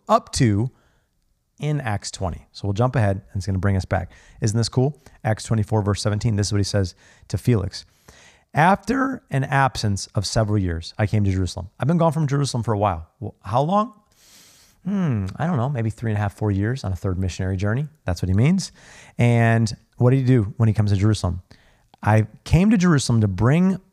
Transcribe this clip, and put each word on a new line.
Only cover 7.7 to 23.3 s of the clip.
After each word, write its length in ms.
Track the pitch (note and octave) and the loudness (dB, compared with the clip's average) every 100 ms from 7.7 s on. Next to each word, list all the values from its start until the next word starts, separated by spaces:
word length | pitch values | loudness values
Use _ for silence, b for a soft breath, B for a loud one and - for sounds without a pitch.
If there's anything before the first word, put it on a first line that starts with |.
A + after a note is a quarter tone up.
| - - b b b b b b | -8 -18 b b b b b b
"After 720 | C#3 E3+ G3+ - C4+ C4+ C4 - | 2 4 2 0 -2 -2 -6 -6
an 160 | C#3 C3+ | -4 0
absence 640 | C#3 C3+ - G#2+ G2 - | 0 0 0 -2 -2 -4
of 180 | - F#2 | -6 -2
several 320 | A#2 G#2+ G#2+ | 0 0 0
years, 360 | F#2 E2 - - | 0 -4 -6 -4
I 100 | G#2+ | 0
came 160 | G#2+ | 2
to 80 | G2 | 2
Jerusalem." 380 | F#2 F2+ - F2 - | 0 -2 -6 -12 -4
I've 80 | C#3 | 0
been 120 | F3 | 2
gone 120 | E3 | 2
from 160 | D#3+ C#3+ | 0 -2
Jerusalem 360 | C#3+ C#3 B2 | 0 -2 -2
for 100 | A2+ | -2
a 40 | G#2 | 0
while. 300 | G#2 E2 D#2+ - | 0 -2 -8 -12
Well, 160 | G2+ - | -14 -12
how 180 | F#2 A#2+ | -4 -2
long? 320 | D3 G3+ A#3 - _ b b b b b b b | 0 0 -2 -8 _ b b b b b b b
Hmm, 440 | F3 G3+ E3+ A2 F#2 - | -6 -2 0 -2 -4 -4
I 100 | D#3+ | -2
don't 120 | F3+ | -2
know, 120 | B2 | -2
maybe 220 | C#3 A2+ | -2 -4
three 180 | - A#2 | -4 -4
and 80 | G#2 | -2
a 20 | |
half, 140 | G#2 | -2
four 160 | - A2 | -2 -2
years 340 | G2 G#2 C3+ | 0 -2 -4
on 80 | F#2+ | -6
a 40 | F#2 | -4
third 240 | G2 F2+ | -4 -2
missionary 360 | F#2+ - F#2+ F#2+ | -4 -4 -4 -2
journey. 320 | G#2 A#2+ D3+ _ | -2 -2 -6 _
That's 160 | - F2 | -6 -4
what 100 | F2 | 0
he 40 | |
means. 380 | F#2+ C3+ F#3+ - - B B B B | 2 2 2 -2 -12 B B B B
And 520 | A#2+ A#2 A2+ A2+ A2 - _ - | 2 4 4 4 0 -4 _ 0
what 120 | A#2+ | 2
did 80 | C3+ | 4
he 80 | B2+ | 4
do 300 | B2+ G2+ - | 2 2 0
when 80 | A2+ | 2
he 60 | |
comes 160 | G#2 G#2 | 2 2
to 80 | G2+ | 2
Jerusalem? 460 | G#2 G#2 F2+ F2 - b b b b _ | 2 0 -2 -6 -10 b b b b _
"I 240 | G#2 A2 G#2+ - - | 2 2 2 -6 0
came 260 | D#3+ G3+ | 2 4
to 60 | A3 | 4
Jerusalem 420 | F3 D3 - A#2 | 4 4 2 2
to 60 | |
bring 520 | G#2+ | 2